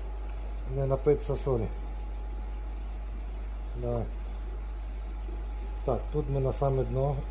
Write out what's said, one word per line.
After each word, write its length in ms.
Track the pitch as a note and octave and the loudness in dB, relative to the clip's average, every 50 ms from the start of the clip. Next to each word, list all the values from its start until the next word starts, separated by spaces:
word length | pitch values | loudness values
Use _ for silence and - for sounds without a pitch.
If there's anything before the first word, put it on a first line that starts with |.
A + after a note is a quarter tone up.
| - - - - - - - - - - - - - - C3 | -4 -4 -4 -4 -4 -4 -4 -4 -4 -4 -4 -4 -4 -2 0
не 100 | C3+ C#3 | 2 4
напитися 500 | C3 C3+ C3+ - D3+ D3 C#3+ - - C#3+ | 4 4 6 8 6 6 6 6 2 0
солі. 320 | D3 - C#3+ C3 A#2 G#2+ F2+ - - - - - - - - - - - - - - - - - - - - - - - - - - - - - - - - - - - - - - - - - B2 | 2 4 4 4 4 4 2 0 -4 -4 -4 -4 -4 -4 -4 -4 -4 -4 -4 -4 -4 -4 -4 -4 -4 -4 -4 -4 -4 -4 -4 -4 -4 -4 -4 -4 -4 -4 -4 -4 -4 -4 -4 -4 -4 -4 -4 -2 0
Давай. 220 | A#2+ A#2+ A#2+ A#2 - - - - - - - - - - - - - - - - - - - - - - - - - - - - - - - - - - - - - | 0 2 2 2 2 0 -2 -4 -4 -4 -4 -4 -4 -4 -4 -4 -4 -4 -4 -4 -4 -4 -4 -4 -4 -4 -4 -4 -4 -4 -4 -4 -2 -2 -2 -2 -2 -4 -4 -2 0
Так, 140 | C#3 B2 G#2+ - - - | 2 2 2 0 0 0
тут 120 | D3+ C#3+ C3 | 0 0 2
ми 100 | C#3 C#3 | 2 2
на 140 | C3 C3 A#2+ | 4 2 2
саме 300 | - C#3+ C#3 C3+ C3 B2 | 4 4 4 4 4 2
дно, 320 | A2+ A#2 C3 C3+ C#3+ C#3+ C3 - - | 2 2 2 4 4 2 0 0 -2